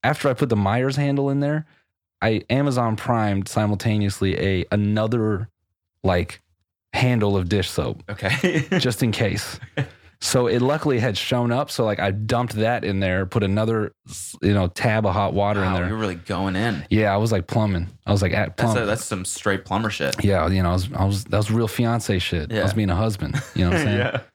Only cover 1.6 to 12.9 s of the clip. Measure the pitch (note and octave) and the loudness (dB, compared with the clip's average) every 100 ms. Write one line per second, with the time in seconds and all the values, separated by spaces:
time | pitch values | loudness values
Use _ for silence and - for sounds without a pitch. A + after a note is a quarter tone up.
1.6 | D3+ _ _ _ _ _ A2+ A2 - B2+ | -6 _ _ _ _ _ 0 0 0 0
2.6 | C#3+ B2+ A#2 G2+ - A#2 G#2+ G2 F#2+ - | 2 2 0 -2 0 0 2 0 -2 0
3.6 | G#2 G2+ A2+ G#2+ G2+ - G2 - G2 F#2+ | 0 0 0 2 0 0 -2 0 0 0
4.6 | - G#2 G#2 G#2+ A2 A#2+ G#2+ G2+ A2 _ | 0 0 2 0 0 2 0 0 -4 _
5.6 | _ _ _ _ F#2+ F2+ F2 - _ _ | _ _ _ _ 0 0 0 -8 _ _
6.6 | _ _ _ - B2 A#2+ G#2 G2+ F2 G2+ | _ _ _ 0 2 4 4 2 2 0
7.6 | F2+ - C2+ G#2 - G#2 A2 - F#3 D#3 | 0 -2 -4 -6 -10 -6 -2 0 2 0
8.6 | - F#3 B2+ A#2+ B2 G#2 G#2+ - - - | 0 0 0 0 0 2 0 -2 -6 -12
9.6 | - - - - - _ - C3 B2 A#2 | -10 -8 -8 -10 -20 _ -2 2 2 2
10.6 | B2+ D3 D3+ B2+ A#2+ G2 - B2 A#2+ A#2+ | 2 2 0 2 0 -2 -2 0 0 0
11.6 | D3 - A2 G2+ G2 G2 G#2+ A#2+ B2 G#2+ | -2 -2 -2 0 -2 -2 -2 -2 -2 0
12.6 | A2 A#2+ F#2+ | 0 0 -2